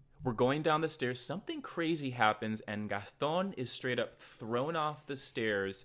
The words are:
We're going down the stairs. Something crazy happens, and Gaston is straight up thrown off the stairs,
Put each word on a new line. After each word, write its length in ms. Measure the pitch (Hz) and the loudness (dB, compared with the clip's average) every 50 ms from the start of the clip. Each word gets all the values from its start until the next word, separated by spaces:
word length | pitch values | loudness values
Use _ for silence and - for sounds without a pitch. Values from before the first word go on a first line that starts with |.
| - _ - - - | -20 _ -18 -6 -4
We're 80 | 127 120 | -4 2
going 300 | 110 123 127 139 151 151 | 4 4 4 4 4 4
down 180 | 165 151 151 | 4 4 4
the 80 | 160 151 | 2 0
stairs. 320 | - - 131 123 127 127 - | 0 0 0 -2 0 -2 -4
Something 380 | - 143 202 - - 330 302 - | -4 -4 -6 -6 -6 -8 -6 -8
crazy 480 | - - 170 165 160 170 151 143 131 | -8 -4 -2 0 0 0 0 0 -4
happens, 500 | 123 120 110 107 107 - 113 110 110 107 - | 2 6 6 6 6 4 0 -2 -2 -4 -4
and 260 | - 104 104 107 101 | -4 -4 -4 -2 -2
Gaston 640 | 101 101 101 - - - 143 147 160 180 190 196 - | -2 -4 -4 -6 -4 -2 0 0 2 0 0 -2 -2
is 140 | - 127 117 | -4 -4 -4
straight 300 | - - - 127 123 120 | -4 -2 -2 0 0 0
up 200 | 110 - - - | 0 -2 -4 -12
thrown 540 | - - - - 123 110 117 120 135 151 170 | -16 -16 -14 -10 -6 -2 0 0 0 0 0
off 320 | 160 151 151 147 143 - | 0 -2 -2 -2 -6 -8
the 80 | - 143 | -6 -6
stairs, 720 | 135 - - - 135 113 110 104 98 98 98 98 - - | -4 -4 -4 -2 0 2 2 4 2 2 0 -2 -6 -8